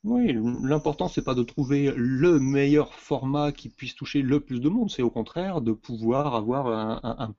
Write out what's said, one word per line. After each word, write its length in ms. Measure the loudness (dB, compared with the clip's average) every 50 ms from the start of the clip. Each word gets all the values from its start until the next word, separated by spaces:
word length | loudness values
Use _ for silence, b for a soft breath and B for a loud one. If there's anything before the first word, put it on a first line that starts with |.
| -2
Oui, 320 | 0 0 2 2 2 2 0 0 -2 -2 -2 0
l'important, 420 | 0 0 0 0 -2 -2 -2 -4
c'est 160 | -4 -4 -4
pas 140 | -4 -2 -2
de 80 | -2 -2
trouver 480 | -2 -2 -4 -2 0 2 2 2 2 2
le 440 | 0 0 0 2 4 4 6 6 4
meilleur 520 | 4 2 2 2 4 6 6 4 4 2
format 600 | -6 -20 -6 -4 -4 -2 -2 -2 0 0 0 -2
qui 160 | -4 -6 -14 -18
puisse 260 | _ _ -14 -14 -12
toucher 260 | -12 -12 -4 -2 0
le 200 | 2 2 2 2
plus 200 | 0 -2 -6 0
de 80 | 0 0
monde, 220 | 2 2 -2 -2
c'est 120 | -2 0
au 80 | 0 0
contraire 500 | 0 -2 -6 -6 -6 -6 -6 -4 -4 -2
de 100 | -2 -2
pouvoir 640 | -2 -4 _ -12 -10 -2 0 2 2 2 0 0 -2
avoir 320 | -2 -2 0 -2 0 0
un, 320 | -2 -2 -2 -2 -4 -4 -4 -6
un, 120 | -8 -6 -6
un 120 | -8 -8 -8